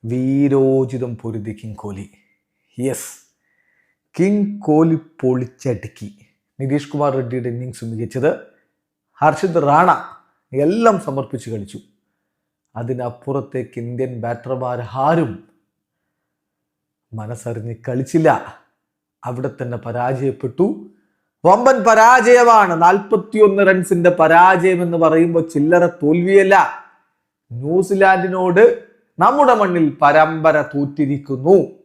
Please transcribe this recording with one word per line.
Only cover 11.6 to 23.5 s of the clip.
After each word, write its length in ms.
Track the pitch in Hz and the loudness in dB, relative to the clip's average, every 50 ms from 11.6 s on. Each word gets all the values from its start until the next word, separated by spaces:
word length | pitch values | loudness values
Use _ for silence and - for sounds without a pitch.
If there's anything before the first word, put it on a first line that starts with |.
| 101 98 - - _ _ _ _ _ _ _ _ _ _ _ _ _ _ _ _ _ _ _ | -12 -12 -16 -20 _ _ _ _ _ _ _ _ _ _ _ _ _ _ _ _ _ _ _
അതിനപ്പുറത്തേക്ക് 1040 | - 120 117 131 123 123 120 117 - _ - 131 139 135 139 - 131 123 - _ 123 117 | -12 -8 -8 -8 -6 -8 -10 -10 -12 _ -8 -6 -6 -8 -8 -10 -10 -10 -10 _ -12 -12
ഇന്ത്യൻ 320 | 117 123 120 131 127 127 117 110 | -10 -8 -8 -8 -8 -8 -8 -8
ബാറ്റർമാർ 580 | 117 120 117 - 127 131 127 131 123 123 120 120 104 104 131 135 151 | -8 -8 -8 -8 -10 -8 -6 -6 -8 -8 -8 -10 -10 -6 -4 -2 0
ആരും 240 | 170 170 160 120 98 - - _ _ _ _ _ _ _ _ _ _ _ _ _ _ _ _ _ _ _ _ _ _ _ _ _ _ _ _ _ _ _ _ _ | 0 0 -2 -4 -8 -14 -18 _ _ _ _ _ _ _ _ _ _ _ _ _ _ _ _ _ _ _ _ _ _ _ _ _ _ _ _ _ _ _ _ _
മനസ്സറിഞ്ഞ് 680 | - 110 107 107 120 113 - 120 117 117 107 117 117 110 _ - | -16 -14 -12 -12 -14 -12 -10 -10 -10 -10 -10 -12 -14 -12 _ -8
കളിച്ചില്ല. 400 | 123 127 135 135 - 165 160 156 127 101 - - - - _ _ _ _ _ _ _ _ _ _ _ _ - 120 | -6 -6 -6 -2 -2 0 2 2 0 0 -4 -12 -20 -20 _ _ _ _ _ _ _ _ _ _ _ _ -12 -12
അവിടെ 220 | 123 123 131 139 - - | -10 -8 -8 -10 -10 -10
തന്നെ 180 | 120 120 120 113 101 | -10 -10 -10 -10 -10
പരാജയപ്പെട്ടു. 840 | 123 113 120 120 127 135 123 135 135 127 - - 127 117 - 180 214 - - - - _ _ _ _ _ _ _ _ _ _ _ 165 | -10 -8 -6 -4 -4 -4 -4 -4 -6 -6 -6 -10 -10 -4 -2 -2 -2 -2 -8 -12 -20 _ _ _ _ _ _ _ _ _ _ _ 4
വമ്പൻ 300 | 190 220 247 269 269 247 190 233 | 4 4 4 2 2 4 4 4
പരാജയമാണ്. 840 | 220 214 220 233 254 262 220 233 247 247 240 233 226 220 202 185 170 165 | 4 6 6 6 6 6 6 6 6 6 6 6 6 6 4 2 2 2
നാൽപത്തിയൊന്ന് 800 | 170 175 190 202 202 - - 202 175 - - 214 214 202 | 4 4 4 2 0 -2 -4 -4 -4 -4 2 4 4 4